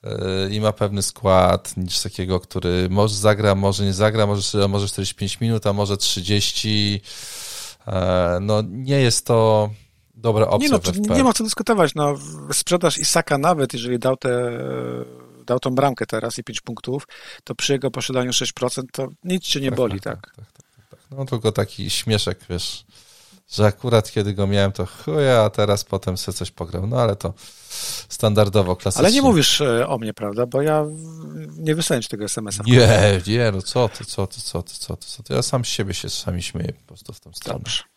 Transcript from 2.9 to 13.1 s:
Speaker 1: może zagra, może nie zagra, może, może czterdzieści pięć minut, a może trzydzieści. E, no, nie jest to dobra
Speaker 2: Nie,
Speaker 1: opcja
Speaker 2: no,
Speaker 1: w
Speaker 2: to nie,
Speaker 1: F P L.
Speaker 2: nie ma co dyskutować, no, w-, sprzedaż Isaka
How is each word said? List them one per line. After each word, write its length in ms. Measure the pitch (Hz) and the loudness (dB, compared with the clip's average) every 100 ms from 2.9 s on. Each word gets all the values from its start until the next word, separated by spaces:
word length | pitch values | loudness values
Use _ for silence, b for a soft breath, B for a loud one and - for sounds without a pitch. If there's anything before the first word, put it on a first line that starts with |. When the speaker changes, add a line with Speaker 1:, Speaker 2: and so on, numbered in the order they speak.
Speaker 1:
może 240 | 95 110 | 2 2
zagra, 400 | 101 107 104 107 | 4 2 4 4
może 300 | 98 98 98 | 4 2 2
nie 80 | 101 | 0
zagra, 340 | 95 107 110 104 | 2 2 4 2
może, 420 | 101 95 104 98 | 0 0 0 2
może 200 | 101 98 | 0 -2
czterdzieści 260 | - 95 | -4 -6
pięć 260 | - 98 - | -6 -8 -2
minut, 260 | 117 113 107 | -2 0 0
a 60 | |
może 240 | 101 101 101 | 0 0 0
trzydzieści. 1040 | - - 90 104 104 - 110 107 104 101 B B B B B B B B - | -2 -2 0 0 0 -2 -2 0 0 -2 B B B B B B B B -6
E, 520 | 92 92 90 87 87 | -2 0 2 2 0
no, 220 | 101 107 110 | 0 0 0
nie 320 | 107 131 139 | -8 -2 2
jest 260 | 123 113 - | 2 2 2
to 440 | 117 113 107 104 107 b b _ | 4 6 4 2 -4 b b _
dobra 300 | - 113 107 | -4 0 2
Speaker 2:
Nie, 60 | 110 | 4
Speaker 1:
opcja 200 | 226 294 | 4 4
Speaker 2:
no, 80 | 233 | 2
Speaker 1:
w 40 | |
Speaker 2:
to 80 | - | 0
nie, 60 | 180 | -2
Speaker 1:
F 60 | 208 | 2
P 60 | |
L. 60 | 262 | 4
Speaker 2:
nie 60 | |
ma 80 | 262 | 4
co 120 | - | 2
dyskutować, 500 | 220 - 226 220 156 | -2 -4 -2 2 2
no, 220 | 156 147 143 | 2 -2 -2
w-, 380 | 147 151 143 | -10 -16 -6
sprzedaż 440 | - - 175 175 - | -4 0 2 2 0
Isaka 400 | 156 | 0